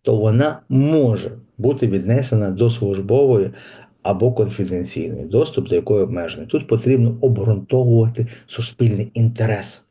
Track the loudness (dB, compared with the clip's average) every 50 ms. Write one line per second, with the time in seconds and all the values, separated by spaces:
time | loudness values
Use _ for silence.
0 | _ 0 0 2 2 4 4 4 2 2 -2 -6 _ _ 2 2 2 4 4 4
1 | 4 2 2 0 -4 -10 -12 -14 -20 _ _ -2 0 0 0 2 0 0 0 0
2 | 0 0 0 0 0 0 0 0 0 0 0 0 0 0 0 0 -2 -2 -2 -4
3 | -2 0 2 4 4 4 4 2 2 -2 -4 -12 -20 -20 -20 -20 -20 _ _ _
4 | _ -4 -2 2 0 0 2 0 -2 -2 -2 -6 -4 -4 -4 -6 -6 -6 -8 -8
5 | -8 -8 -8 -10 -8 -2 0 0 0 0 -2 -6 -2 0 -2 -2 0 0 0 0
6 | 0 -2 -4 -6 -8 -8 -10 -12 -8 -4 -4 -4 -2 -2 -2 0 2 2 2 4
7 | 2 0 0 0 0 0 0 0 0 0 0 -2 -2 _ 0 2 4 4 4 4
8 | 4 2 0 -4 -6 -6 -8 -20 _ _ -10 -10 -10 -10 -2 0 0 0 0 0
9 | -6 -6 _ 0 0 0 0 0 -2 -2 -2 -4 -6 -12 -14 -16 _ _